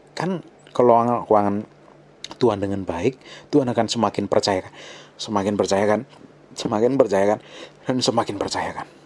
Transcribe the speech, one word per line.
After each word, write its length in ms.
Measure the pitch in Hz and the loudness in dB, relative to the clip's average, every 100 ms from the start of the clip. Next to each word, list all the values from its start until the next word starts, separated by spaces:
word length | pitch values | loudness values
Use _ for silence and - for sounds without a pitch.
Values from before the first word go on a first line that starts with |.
| - | -14
kan 320 | - 165 185 - - - | -6 -4 -6 -10 -20 -8
kelola 540 | - 123 117 117 120 - | 2 4 4 4 0 2
keuangan 380 | 107 101 101 107 - - - - - - - | 2 2 -2 -6 -14 -20 -20 -20 -20 -18 -2
Tuhan 200 | 120 101 | 0 0
dengan 240 | 98 101 92 | -2 -4 -6
baik, 320 | 82 95 - - - - | -4 -4 -4 -10 -20 -2
Tuhan 160 | 143 127 | 0 2
akan 180 | 120 110 | 0 0
semakin 380 | 120 107 - 101 | 0 0 0 0
percayakan, 400 | - - 95 - - - - - - | 0 2 0 -4 -14 -20 -20 -20 -14
semakin 340 | - 107 98 104 | -4 -2 0 0
percayakan, 400 | 95 98 104 107 131 - - - - - | 2 2 2 0 -2 -16 -20 -20 -20 -8
semakin 360 | - 110 120 135 | -4 0 2 4
percayakan, 440 | 120 95 101 107 - - - - - | 2 2 2 0 -4 -20 -20 -12 -4
dan 120 | 127 | -2
semakin 360 | 120 117 113 101 | 0 0 -2 -4
percayakan. 480 | - - 87 - - - | -6 -4 -6 -8 -14 -18